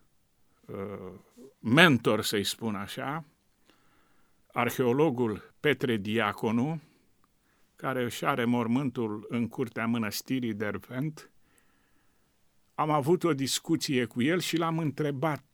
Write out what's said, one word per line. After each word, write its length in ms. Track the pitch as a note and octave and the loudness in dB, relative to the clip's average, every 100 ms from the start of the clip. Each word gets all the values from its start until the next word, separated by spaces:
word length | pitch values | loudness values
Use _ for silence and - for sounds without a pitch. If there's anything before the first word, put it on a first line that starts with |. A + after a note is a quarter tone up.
| _ _ _ _ _ _ - | _ _ _ _ _ _ -14
ă, 280 | G2+ G2 G2+ F#2 F#2+ - - - _ | -10 -10 -10 -14 -16 -20 -20 -20 _
mentor, 600 | A2+ D3 F3 A#2+ C3+ G#2+ | 2 6 8 6 4 2
să-i 220 | - G#2 | 2 0
spun 320 | G2 - A2+ G2 | -2 -4 -6 -6
așa, 480 | G2 C3 C3 D#3+ - _ _ _ _ _ _ _ _ _ _ _ _ | -8 -8 -6 -8 -10 _ _ _ _ _ _ _ _ _ _ _ _
arheologul 1000 | - A#2+ - B2 C3+ D#3+ A#2+ A2+ F#2+ - _ | -2 0 2 2 4 2 2 -2 -2 -10 _
Petre 380 | D3 B2 C3 A2 | 0 0 0 -2
Diaconu, 840 | G#2 A2+ G#2 - A2+ A#2 D3 D#3+ - _ _ _ _ _ _ _ _ - | 0 0 0 0 -2 0 0 -4 -10 _ _ _ _ _ _ _ _ -8
care 280 | C#3 B2+ | -4 -2
își 220 | A#2+ - D#3+ | -2 -2 0
are 200 | C3+ A#2+ | 2 2
mormântul 800 | A#2+ A2+ B2+ C#3 B2+ A2 G#2+ - | 2 2 0 0 -2 -4 -4 -4
în 180 | A#2+ A2 | -2 -2
curtea 380 | - A#2 A#2 A2+ | -4 -6 -2 -2
mănăstirii 680 | A#2 G#2+ - - C3 A#2+ | 0 -2 -4 -4 -4 -2
Dervent, 760 | G#2 G#2 G2 - B2+ D3+ D#3 - _ _ _ _ _ _ _ _ _ _ _ _ _ _ - | -4 -4 -6 -8 -6 -6 -8 -16 _ _ _ _ _ _ _ _ _ _ _ _ _ _ -2
am 140 | D3+ | 2
avut 340 | D3+ C3+ F3+ | 2 4 4
o 100 | E3 | 2
discuție 720 | C#3 C3 - - D#3 - B2 A#2 | 2 0 -2 0 -2 0 0 0
cu 160 | A#2+ | 0
el 180 | C3+ F3+ | 2 2
și 180 | - E3 | 0 0
l-am 200 | E3 E3 | 0 0
întrebat, 680 | D3+ - D3 C3+ D#3 C#3 - | -2 -2 -4 -2 -2 -2 -8